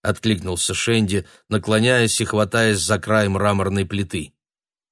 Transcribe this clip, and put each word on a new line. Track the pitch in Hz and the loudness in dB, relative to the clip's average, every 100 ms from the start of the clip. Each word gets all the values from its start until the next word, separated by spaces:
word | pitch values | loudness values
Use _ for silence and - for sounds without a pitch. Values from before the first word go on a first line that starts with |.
откликнулся | - 101 110 98 92 87 - | -4 -2 -2 -2 -4 -4 -4
Шенди, | 95 - 113 104 98 - - _ | -4 0 0 2 0 -4 -14 _
наклоняясь | 107 104 110 117 127 113 - | -4 0 2 4 4 2 0
и | |
хватаясь | 113 107 104 117 113 101 | -2 0 0 2 2 2
за | 82 104 | 0 -2
край | - 107 101 | 0 0 2
мраморной | 95 104 101 95 98 92 | 0 0 0 0 -2 -2
плиты. | 101 92 95 76 _ _ _ _ _ _ | -4 -4 -6 -8 _ _ _ _ _ _